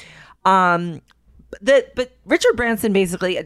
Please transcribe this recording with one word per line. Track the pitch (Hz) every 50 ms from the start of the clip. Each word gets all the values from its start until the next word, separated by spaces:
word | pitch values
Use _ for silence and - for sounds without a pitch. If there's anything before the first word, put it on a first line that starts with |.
| - - - - - - _ _ -
Um, | 190 190 190 185 175 175 170 175 175 156 - - _ _ _ _ _ _ - - _ - -
the, | 202 254 277 262 240 - -
but | 247 254 254 _ _ _
Richard | 185 277 - - 494 -
Branson | 214 240 233 226 - - 220
basically | 196 196 190 170 185 - 185 180 175 127 -